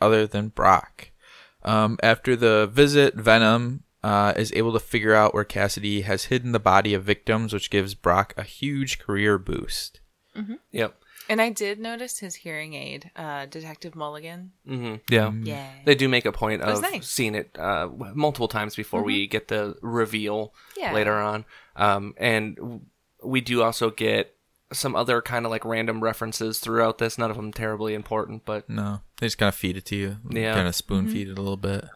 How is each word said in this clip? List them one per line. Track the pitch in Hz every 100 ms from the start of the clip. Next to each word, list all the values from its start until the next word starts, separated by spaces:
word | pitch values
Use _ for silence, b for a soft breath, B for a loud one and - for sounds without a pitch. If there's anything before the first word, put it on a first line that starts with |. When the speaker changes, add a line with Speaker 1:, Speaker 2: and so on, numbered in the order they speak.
Speaker 1:
other | 104 110 107
than | 104 107
Brock. | - 98 92 - - - _ b b b b
Um, | - 110 107 113
after | 113 113 -
the | 123 117 107 107
visit, | 113 143 143 139
Venom, | - 110 113 110 117 120 135 - _
uh, | 107 101 104 -
is | 110
able | - 113
to | 110
figure | - 120 110
out | 107 107
where | -
Cassidy | 104 98 101 - 104 104
has | 98 98
hidden | - 127 123
the | 117
body | 107 95 104
of | 101
victims, | 98 104 - 113 113
which | 104 -
gives | 101 98
Brock | 98 - 90 101 -
a |
huge | - - 139 139 135 -
career | - 101 107 101
boost. | 95 - - - - - _ _ _ -
Speaker 2:
Mm-hmm. | 208 262 _
Speaker 3:
Yep. | - 110 - B B -
Speaker 2:
And | 220
I | 226
did | 208 202 208
notice | 226 233 254 -
his | 190
hearing | - 170 156 156
aid, | 147 135 143 165 -
uh, | 156 143 139
Detective | 156 160 156 170
Mulligan. | 160 151 151 160 175 185 _ -
Speaker 3:
Mm-hmm. | 131 120 110 -
Yeah. | 117 107
Speaker 1:
Mm. | 110 110
Speaker 2:
Yeah. | - - - -
Speaker 3:
They |
do | 135 131
make | 123 113
a |
point | - 107 107
Speaker 2:
It | -
was | 104
Speaker 3:
of |
Speaker 2:
nice. | 101 - -
Speaker 3:
seeing | - 113
it, | 107 - -
uh, | 85 90 87
w-, | 76 104
multiple | 120 151 139 113
times | 113 104 -
before | 104 -
we | 107 101
Speaker 2:
Mm-hmm. | 101
Speaker 3:
get | 107 -
the | 107 104 -
reveal | 117 117 110 110 104 104 107 b b -
Speaker 2:
Yeah. | 359
Speaker 3:
later | 107 104
on. | 107 104 107 110 b b -
Um, | 104 101 101 -
and | 117 110 107 -
w-, | 117 113 - _ _ _
we | - 131
do | 120 120
also | 113 117 113
get | 110 110 107 - _ _ _ -
some | - 139
other | 107 123 120
kinda, | - 123 117
like, | 113
random | 110 113 113 110
references | 113 110 110 - 113 110
throughout | 113 113 113 110
this. | 113 -
None | 113
of | 107
them | 107
terribly | 104 110 107 110
important, | 107 107 110 104 110
but | - 107 -
Speaker 1:
No, | 110 104 104 - -
they | 117
just | -
kinda | 104
feed | - 92 92
it | -
to | 101
you. | 98 104 120
Speaker 3:
Yeah. | 117 110
Speaker 1:
Kinda | 110 90
spoon | 85 - 98 95
Speaker 2:
Mm-hmm. |
Speaker 1:
feed | 220 98
it | 95
a |
little | 98 98
bit. | 101 98 -